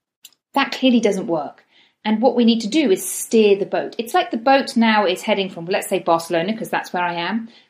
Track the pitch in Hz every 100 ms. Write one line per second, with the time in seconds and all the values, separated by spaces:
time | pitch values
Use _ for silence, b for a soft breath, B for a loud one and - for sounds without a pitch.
0 | _ _ - _ _ - 269 - 262 240
1 | 208 190 185 165 135 - _ b b b
2 | 220 214 254 - 233 226 208 311 269 185
3 | - - - 226 208 196 175 180 143 -
4 | 226 359 339 247 240 277 233 - 226 214
5 | 196 180 - 202 190 175 165 196 - 185
6 | 180 165 - 170 180 220 170 - - 180
7 | 175 175 170 220 226 B B